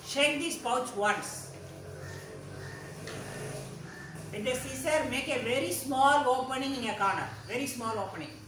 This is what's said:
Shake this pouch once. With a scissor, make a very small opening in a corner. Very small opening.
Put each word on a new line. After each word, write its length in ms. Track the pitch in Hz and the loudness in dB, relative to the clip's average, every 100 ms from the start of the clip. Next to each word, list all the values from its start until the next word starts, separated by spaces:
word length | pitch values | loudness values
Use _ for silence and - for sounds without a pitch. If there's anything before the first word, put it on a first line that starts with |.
Shake 360 | - 269 294 302 | -4 2 4 4
this 160 | 339 - | -2 -2
pouch 320 | 240 247 - 202 | 0 0 0 2
once. 560 | 202 196 - - - - - - - - - - - - - - - - - - - - - - - 135 - - - - - - - | 2 2 -2 -8 -10 -12 -12 -12 -12 -12 -10 -10 -12 -12 -12 -10 -10 -10 -12 -10 -10 -10 -8 -8 -8 -8 -8 -10 -12 -12 -12 -12 -8
With 160 | 214 220 | -4 -2
a 60 | 254 | -2
scissor, 520 | 269 262 320 311 277 | -2 -4 2 4 4
make 180 | 254 - | 0 0
a 100 | 254 | 0
very 260 | 226 254 330 | 2 2 2
small 580 | - 262 269 277 285 247 | 0 0 8 10 10 8
opening 460 | 254 254 262 277 | 4 4 0 0
in 160 | 269 226 | 0 -2
a 80 | 196 | 2
corner. 300 | 196 185 - - - | 2 2 -2 -8 -4
Very 200 | 233 277 | -2 -2
small 300 | 240 233 214 | -2 -2 -2
opening. 340 | 190 170 147 - | -2 -6 -8 -10